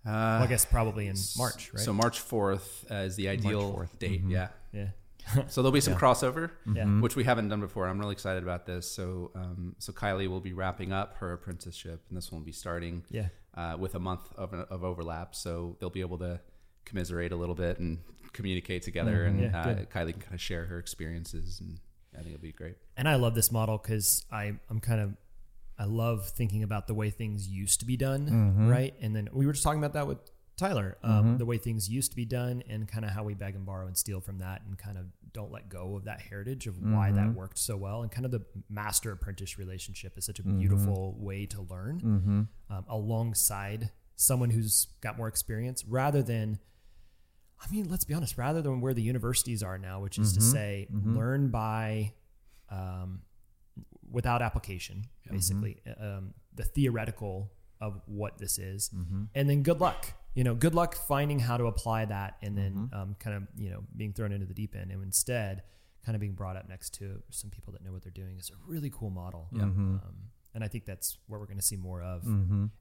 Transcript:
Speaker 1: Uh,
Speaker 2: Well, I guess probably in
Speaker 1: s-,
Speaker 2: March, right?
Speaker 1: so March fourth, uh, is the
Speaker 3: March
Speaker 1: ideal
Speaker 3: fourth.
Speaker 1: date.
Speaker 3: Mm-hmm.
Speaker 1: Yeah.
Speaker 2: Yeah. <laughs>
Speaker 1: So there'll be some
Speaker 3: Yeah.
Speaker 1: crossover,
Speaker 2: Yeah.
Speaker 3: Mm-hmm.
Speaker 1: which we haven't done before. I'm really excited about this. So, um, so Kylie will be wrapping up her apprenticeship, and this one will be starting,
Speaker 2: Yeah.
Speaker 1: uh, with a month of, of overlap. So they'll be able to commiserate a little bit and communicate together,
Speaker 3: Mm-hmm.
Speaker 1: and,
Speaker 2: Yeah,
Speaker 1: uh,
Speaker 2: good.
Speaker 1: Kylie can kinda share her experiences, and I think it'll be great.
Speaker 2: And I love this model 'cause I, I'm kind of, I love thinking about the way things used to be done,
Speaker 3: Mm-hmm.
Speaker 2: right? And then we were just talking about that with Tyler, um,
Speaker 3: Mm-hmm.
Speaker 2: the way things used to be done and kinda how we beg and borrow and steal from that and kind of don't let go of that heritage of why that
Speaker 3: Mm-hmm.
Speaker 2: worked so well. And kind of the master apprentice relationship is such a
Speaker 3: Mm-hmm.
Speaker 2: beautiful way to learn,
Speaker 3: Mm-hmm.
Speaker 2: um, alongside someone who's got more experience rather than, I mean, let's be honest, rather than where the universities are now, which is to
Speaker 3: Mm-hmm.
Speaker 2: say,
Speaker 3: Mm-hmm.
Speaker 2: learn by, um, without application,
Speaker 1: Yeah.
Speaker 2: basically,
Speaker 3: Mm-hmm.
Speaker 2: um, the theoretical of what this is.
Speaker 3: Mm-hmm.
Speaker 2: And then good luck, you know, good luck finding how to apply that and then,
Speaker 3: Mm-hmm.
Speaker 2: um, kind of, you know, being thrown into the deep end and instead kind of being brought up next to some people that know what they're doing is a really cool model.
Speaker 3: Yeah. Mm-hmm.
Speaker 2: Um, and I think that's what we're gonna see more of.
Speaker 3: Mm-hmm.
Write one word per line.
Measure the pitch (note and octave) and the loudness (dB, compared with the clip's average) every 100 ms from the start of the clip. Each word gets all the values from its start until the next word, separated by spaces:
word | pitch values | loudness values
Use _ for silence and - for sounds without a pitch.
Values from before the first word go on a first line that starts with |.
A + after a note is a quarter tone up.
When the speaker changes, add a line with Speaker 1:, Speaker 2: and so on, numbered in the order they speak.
| A2 | 0
Speaker 1:
Uh, | G#2+ A2+ A2+ | 2 4 6
Speaker 2:
Well, | |
I | B2 | 4
guess | B2 - | 4 6
probably | A#2+ A2 G#2 G2+ | 6 4 0 -2
in | |
Speaker 1:
s-, | G2 G2 - | -2 -2 0
Speaker 2:
March, | B2 - - | -2 -2 -8
right? | G#2+ | -4
Speaker 1:
so | A2+ | 0
March | G2+ A#2 - | 4 4 2
fourth, | - A#2 G2 F#2+ - - - | -2 2 4 2 -2 -14 -6
uh, | G#2 | -4
is | F#2+ F#2+ | -2 0
the | F#2+ | 0
Speaker 3:
March | G2 | 2
Speaker 1:
ideal | G#2 G#2 G2+ | 2 2 0
Speaker 3:
fourth. | G2 F2+ - | -2 -6 -4
Speaker 1:
date. | G#2+ F#2 | -2 0
Speaker 3:
Mm-hmm. | F#2 | 2
Speaker 1:
Yeah. | F2+ F#2 - - | 2 0 -6 -10
Speaker 2:
Yeah. | G#2 G2+ | -6 -6
<laughs> | - - - - A#2 - | -8 -14 -14 0 2 2
Speaker 1:
So | - | 4
there'll | C3 | 6
be | C#3 | 6
some | C#3 | 6
Speaker 3:
Yeah. | F2+ | 6
Speaker 1:
crossover, | B2+ A#2+ C3 D3+ E3 - - | 8 8 4 0 -4 -6 -2
Speaker 2:
Yeah. | G#2 | 2
Speaker 3:
Mm-hmm. | G#2 G2+ | 6 6
Speaker 1:
which | A#2 - | 6 4
we | A#2+ | 4
haven't | A#2+ G#2 | 4 4
done | G#2 | 0
before. | G2+ - F#2 | -2 -2 0
I'm | G2 | 0
really | G#2 | -2
excited | G2 G2 F#2 | -2 -2 -2
about | F2+ F2 - | 0 -4 -4
this. | F2+ F2 | -6 -6
So, | - F2+ F#2 F2 F#2 | -6 -4 -4 -6 -6
um, | F2+ F2+ F2+ - | -6 -6 -8 -8
so | - | -10
Kylie | - G#2 F#2+ F#2+ | -2 0 2 0
will | F#2 | -2
be | F#2 | -4
wrapping | F2+ F#2 F2+ F#2+ | -2 -2 -2 -2
up | F#2+ G#2 - | 0 -2 -4
her | F#2 | -6
apprenticeship, | F2 - F2 F2 - E2+ E2 - | -6 -8 -10 -10 -12 -12 -12 -8
and | F2+ | -8
this | - | -8
one | E2 | -10
will | D#2 | -10
be | |
starting, | D#2+ F2+ F2 E2+ F2 - | -10 -4 -4 -4 -6 -6
Speaker 2:
Yeah. | - G2 - - | -4 -4 -6 -16
Speaker 1:
uh, | - E2+ E2 | -8 -6 -4
with | F#2 F#2 | -4 -2
a | |
month | F2+ F#2 - - | -4 -4 -8 -8
of, | F#2 | -8
of | F2 - F#2 F2+ | -6 -8 -4 -4
overlap. | F2 E2 D#2+ F2 - | -4 -4 -6 -8 -8
So | F2+ E2+ E2+ - | -6 -4 -6 -6
they'll | F2+ | -6
be | F#2+ | -4
able | F#2 F2 | -4 -4
to | F2+ F2 - - - _ - | -4 -6 -8 -20 -20 _ -6
commiserate | G#2 F2+ F2 E2+ | -4 -2 -2 -2
a | F2 | -2
little | F2 F2 | -2 0
bit | F2 E2+ | 0 0
and | F2 E2 - - - | -2 -2 -8 -18 -16
communicate | - G2 F#2 - F2+ | -6 -2 -2 -2 -4
together, | - F2 A2+ G#2 G2 | -2 0 4 4 6
Speaker 3:
Mm-hmm. | G2 | 4
Speaker 1:
and, | F#2+ | 4
Speaker 2:
Yeah, | F2 | 2
Speaker 1:
uh, | E2 | 2
Speaker 2:
good. | G#2 F#2 | 0 -2
Speaker 1:
Kylie | - E2 | -2 -2
can | E2+ | -4
kinda | - F2 | -8 -6
share | - E2+ E2+ | -4 -4 -4
her | F2 | -6
experiences, | E2+ - D#2+ E2+ E2 D#2+ E2 - | -8 -8 -6 -6 -6 -4 -2 -4
and | F2 E2+ - - - | -8 -12 -16 -20 -20
I | - | -14
think | E2 D2+ | -12 -10
it'll | |
be | D#2+ | -12
great. | - E2 F2+ - - | -10 -12 -12 -14 0
Speaker 2:
And | C#3 | 4
I | C#3 | 6
love | A#2+ A2+ | 6 6
this | - | 4
model | A#2 A2 G#2+ | 4 2 0
'cause | - A2 F#2+ - - | 0 0 4 2 0
I, | A2+ G#2 G#2 - | -6 -4 -6 -4
I'm | G#2+ | -2
kind | A2+ A2 | 2 2
of, | G2+ G2+ - - - - - - | 2 -4 -12 -18 -16 -14 -14 -4
I | |
love | G2+ A2+ A2+ A2+ F#2+ | 0 2 2 0 -2
thinking | - A#2 G#2+ | -2 0 0
about | G#2 G#2 - | 0 -2 -2
the | |
way | G#2+ G#2+ | 0 0
things | - A2 G#2 F#2+ | -2 -4 -4 -4
used | F#2+ G2+ - | -4 0 0
to | A#2 | 2
be | B2 | 0
done, | C3 C3+ C#3+ | 2 0 4
Speaker 3:
Mm-hmm. | A2+ G#2 G2 A2 | 6 8 8 8
Speaker 2:
right? | B2 C3+ - | 6 4 -2
And | G#2+ | -2
then | G#2+ G2 | -2 -2
we | C3 C#3 | 2 4
were | |
just | C#3+ | 4
talking | D#3 D3+ | 4 4
about | D3 | 2
that | D3+ C#3+ | 0 -2
with | C#3 - - - - | -4 -8 -20 -16 -2
Tyler, | F#3+ D3+ F#2+ - | 2 2 0 -2
um, | A#2 | 4
Speaker 3:
Mm-hmm. | G#2+ A2 B2 | 8 8 6
Speaker 2:
the | A#2 | 2
way | A#2 | 0
things | A#2+ A2+ G2+ | 0 -2 0
used | B2 C3 | 0 -2
to | - | -2
be | A#2 | -2
done | B2 B2 B2 A#2+ | 0 0 -4 -4
and | G#2+ G#2+ | -6 -4
kinda | A2+ A2 | -4 -4
how | G2+ | -2
we | G#2+ G2+ | -4 -4
beg | G2+ G2 | -6 -6
and | F#2+ | -6
borrow | F#2+ F#2 | -6 -4
and | F2+ | -2
steal | - F#2+ | -2 -2
from | F2+ F#2+ | -4 -6
that | F#2 F#2+ G2 | -6 -8 -8
and | F#2+ | -10
kind | G2+ F#2+ | -8 -10
of | F2+ - G#2+ | -10 -14 -16
don't | A2+ G#2 | -12 -10
let | G#2+ G2 | -12 -12
go | F#2+ F#2 G2+ | -8 -6 -6
of | G2 | -6
that | - | -10
heritage | - G2+ G#2 C3 A#2 | -10 -8 -6 -6 -6
of | F2+ | -2
why | G#2 G#2+ G2+ | 4 6 8
that | G2+ G#2+ | 8 6
Speaker 3:
Mm-hmm. | A2+ | 2
Speaker 2:
worked | F#2 - | -4 -2
so | - G2+ | -2 -2
well. | G2 A2 | -4 -4
And | A2+ | -4
kind | A#2+ B2+ | -4 -2
of | |
the | A#2+ G#2 G2 - | -2 -4 -12 -10
master | G#2 G#2 - A2+ | -6 0 0 -2
apprentice | F#2+ - F#2 G2 - | -6 -6 -6 -8 -8
relationship | F#2 F#2 - - - - | -8 -8 -10 -10 -12 -8
is | - | -8
such | - | -4
a | |
Speaker 3:
Mm-hmm. | G2 F#2+ | 2 4
Speaker 2:
beautiful | F#2+ G2 G2+ F#2+ F#2+ G#2 | 6 6 4 2 -2 -6
way | G2+ G2 G2+ | -6 -6 -6
to | G2+ | -8
learn, | F2+ F#2 G2+ E3 | -8 -8 -6 0
Speaker 3:
Mm-hmm. | A#2 G2+ F#2+ G2+ G#2+ - - | 4 4 6 4 2 -4 -10
Speaker 2:
um, | G2 - | -8 -4
alongside | A2 G#2+ A2+ A#2 G#2 - G2 G2+ A2 A2 - - - | -4 0 0 2 2 2 0 -4 -4 -6 -8 -20 2
someone | - B2+ A#2+ | 4 4 4
who's | A2+ G#2+ - - - | 2 4 2 0 -4
got | A2+ A2 | -8 -4
more | A2+ | -2
experience | - - A2 B2 B2+ - | -2 -4 -4 -4 -6 -2
rather | B2+ C#3 C#3+ | 0 4 4
than, | A#2+ A#2 A2 G#2+ - _ - - - _ - _ _ _ | 2 0 0 -2 -6 _ -20 -20 -20 _ -20 _ _ _
I | - | -4
mean, | G#3 F#3 | -2 -2
let's | F3+ - | -2 0
be | D#3 | -2
honest, | C3+ - | -2 -2
rather | B2+ D#3+ | 0 0
than | D3 C3 | 0 0
where | C3 B2 | 0 2
the | |
universities | A2+ B2+ A2+ B2 - A2 | 2 2 2 0 0 -2
are | G2 F#2+ | -2 -6
now, | F#2+ F#2+ | -6 -6
which | G2 - | -4 2
is | G#2+ | 4
to | F#2 | 8
Speaker 3:
Mm-hmm. | A2 | 6
Speaker 2:
say, | C3+ G#2 G2+ G2 | 6 2 -4 -2
Speaker 3:
Mm-hmm. | G#2 G#2 A2 | 0 2 2
Speaker 2:
learn | A2+ C#3 C#3 | 2 2 2
by, | A2+ A2 A2 A2 A2 G#2 - _ - - - - | 2 0 0 0 0 -2 -4 _ -20 -20 -20 -10
um, | F#2+ F#2 F#2 F#2 F#2 - - - _ _ - - - - | -8 -6 -6 -6 -8 -12 -20 -20 _ _ -18 -18 -20 -4
without | A#2+ B2 A#2+ | -2 2 2
application, | A#2 - - F#2 - F#2+ A2 - - | 2 0 -4 -8 -8 -8 -8 -12 -6
Speaker 1:
Yeah. | |
Speaker 2:
basically, | G2 F#2 G2 G#2 - A#2+ | 0 2 2 0 -4 -12
Speaker 3:
Mm-hmm. | - | -8
Speaker 2:
um, | G#2+ G2 F#2+ - - - | -6 -6 -8 -12 -16 -2
the | |
theoretical | - - C3+ A#2 A2+ - G#2 F#2+ G2+ - - - | 0 4 4 2 -2 -4 -6 -6 -8 -12 -20 -8
of | G#2+ G2 - | -8 -8 -8
what | G#2 G#2 - | -6 -6 -6
this | G2+ - | -4 -4
is. | F#2+ F#2+ - | -4 -6 -6
Speaker 3:
Mm-hmm. | F#2 F2 F#2+ G#2 C3+ | -4 -4 -4 -2 2
Speaker 2:
And | C#3+ | 4
then | C#3+ | 6
good | C#3 E3+ | 4 4
luck, | F3 - - - - | 4 2 -6 -10 -4
you | - | 2
know, | B2+ A2+ | 4 6
good | D#3+ E3+ | 4 6
luck | E3+ - | 2 0
finding | - C#3+ D3 C#3+ | 0 2 4 2
how | A#2+ A#2+ | 2 2
to | A#2 | 2
apply | G#2+ A2+ A2+ A2 | 0 0 0 0
that | G2+ G2 - | -2 -4 -6
and | G2+ G2+ | -4 0
then, | G2 G2 | 0 0
Speaker 3:
Mm-hmm. | A#2 | -4
Speaker 2:
um, | G#2 G2 G2 | -4 -6 -6
kind | A2 G#2 | -6 -6
of, | G2 - | -8 -8
you | G2+ | -6
know, | F#2 G2 A2 | -6 -10 -6
being | G#2+ | -6
thrown | G2 G#2+ | -2 -2
into | G2+ F#2 | -2 -4
the | |
deep | F#2+ G#2+ G2 | -6 -6 -6
end | F#2 | -8
and | F#2+ | -6
instead | G2 - - A#2+ G2+ F#2+ - - - - | 0 2 2 0 -2 -6 -10 -20 -20 -12
kind | - A2 | -4 -2
of | |
being | G2+ | -2
brought | F#2+ F#2+ F#2 | -4 -6 -8
up | F#2+ | -12
next | F#2 - - | -12 -12 -10
to | G2 G2 - | -10 -10 -10
some | - G2+ | -10 -10
people | G#2+ - | -12 -14
that | - | -12
know | F#2 | -10
what | F#2 | -10
they're | F#2 | -12
doing | F2+ F#2 F#2 | -12 -12 -12
is | - | -14
a | - - | -14 -10
really | E3 C#3+ | -6 -6
cool | - A2 | -6 -6
model. | F2+ F2+ F2 E2+ | -6 -8 -10 -6
Speaker 3:
Yeah. | A#2 | 0
Mm-hmm. | G2+ G2 F#2+ F#2+ | 2 4 2 0
Speaker 2:
Um, | F#2 F2 G2 - _ | -2 -14 -16 -18 _
and | A2+ | -8
I | G#2+ | -6
think | A2+ G#2+ | -6 -8
that's | F#2 - - - | -6 -6 -8 -12
what | G#2+ | -12
we're | G#2 | -10
gonna | G2 | -2
see | - G2 | -2 -2
more | F#2 F2+ | -6 -6
of. | F2+ F#2 | -6 -4
Speaker 3:
Mm-hmm. | F2+ G#2 F#2 G2+ G#2 - | 2 4 4 4 2 -2